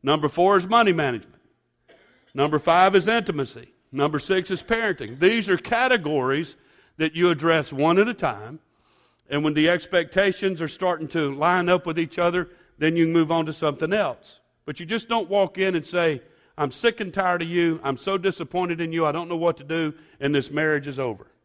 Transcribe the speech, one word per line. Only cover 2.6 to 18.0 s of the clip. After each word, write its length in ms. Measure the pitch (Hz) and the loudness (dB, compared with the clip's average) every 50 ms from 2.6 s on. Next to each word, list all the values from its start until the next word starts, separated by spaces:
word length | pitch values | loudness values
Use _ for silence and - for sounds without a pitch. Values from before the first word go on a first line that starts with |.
| - - 165 175 185 196 190 | 2 4 4 6 6 6 6
is 140 | 196 165 202 | 4 4 4
intimacy. 640 | 226 233 196 - 175 143 135 - - - - _ _ _ _ _ | 0 0 0 -2 -4 -4 -4 -6 -8 -20 -20 _ _ _ _ _
Number 280 | - 135 143 151 156 143 | -2 0 0 0 0 -4
six 320 | - - 190 190 180 - | -2 0 0 0 0 -4
is 120 | 190 - | -8 -8
parenting. 560 | - - 175 226 226 208 175 - 127 107 120 135 | -4 -4 -2 -2 0 -4 -4 -4 -8 -12 -4 2
These 300 | 160 190 226 233 202 202 | 2 2 2 2 0 0
are 80 | 185 | -2
categories 1000 | 165 - - - 233 254 254 254 226 156 147 156 143 127 131 135 147 165 - - _ _ _ _ _ _ _ _ - | -2 -2 -2 0 0 2 2 0 0 0 -2 -2 0 0 0 0 -2 -2 -6 -12 _ _ _ _ _ _ _ _ -4
that 160 | 156 160 156 | -4 -2 0
you 140 | 160 175 180 | 2 2 2
address 420 | 170 139 147 165 165 160 147 - | 2 2 2 2 2 2 0 -2
one 260 | 143 135 147 165 170 185 | -2 0 2 4 4 4
at 80 | 208 | 4
a 60 | 233 | 2
time. 480 | 226 - - 143 113 101 107 113 143 160 _ _ _ _ _ _ _ _ _ _ _ _ _ _ | 0 -4 -4 -4 -4 -4 -12 -14 -16 -18 _ _ _ _ _ _ _ _ _ _ _ _ _ _
And 160 | 139 147 151 | -4 -2 -2
when 100 | 156 151 | 0 0
the 140 | 151 151 165 | 2 2 2
expectations 920 | 175 175 - - - 175 170 - - 190 202 196 185 - 202 190 190 156 | 2 0 -2 -2 -2 -2 -2 0 0 2 2 2 0 0 -2 -4 -2 -2
are 80 | 165 147 | -6 -8
starting 380 | - - 185 185 175 156 160 147 | -6 -2 -2 -2 -2 -2 -6 -6
to 240 | - 165 151 139 | -2 -2 -2 -2
line 360 | 139 139 151 170 180 185 175 175 | -2 0 0 2 2 2 2 2
up 180 | 180 180 180 | 0 0 0
with 140 | 170 160 165 | -4 -4 -4
each 180 | 165 156 - - | -4 -4 -2 0
other, 300 | 175 175 175 180 170 - - _ _ _ _ _ | 0 0 0 0 -4 -6 -12 _ _ _ _ _
then 180 | 147 160 165 | 0 0 2
you 80 | 170 165 | 2 2
can 80 | 165 | 4
move 180 | 165 170 160 151 | 4 2 2 2
on 160 | 165 165 160 | 2 0 0
to 60 | 156 | -2
something 400 | 156 - 160 151 143 139 160 160 | -4 -2 -2 -2 -2 -2 -2 -2
else. 480 | 196 220 196 147 120 - _ - - _ _ _ _ _ _ | 0 0 0 -2 -4 -8 _ -20 -20 _ _ _ _ _ _
But 160 | - 147 - | -14 -12 -12
you 60 | 175 | -6
just 220 | 160 220 226 - - | -4 -4 -4 -2 -2
don't 220 | 233 233 190 160 | -2 -2 -2 0
walk 260 | 196 202 196 180 - | 2 0 0 0 0
in 200 | 185 190 190 185 | -2 0 0 0
and 100 | 165 147 | -2 -4
say, 340 | - - 175 170 165 151 123 - _ _ _ _ _ _ - | -2 -2 0 0 0 0 -2 -8 _ _ _ _ _ _ -6
"I'm 140 | 147 135 | -6 -6
sick 260 | - - - 233 226 - | -4 0 0 0 0 0
and 160 | 220 185 147 | -10 -6 -2
tired 280 | 196 190 180 175 175 | -2 0 0 0 0
of 60 | 165 165 | -2 -2
you. 320 | 175 175 170 170 160 165 - | 0 2 2 2 0 -2 -4
I'm 120 | 139 135 | -6 -6
so 220 | 120 | -4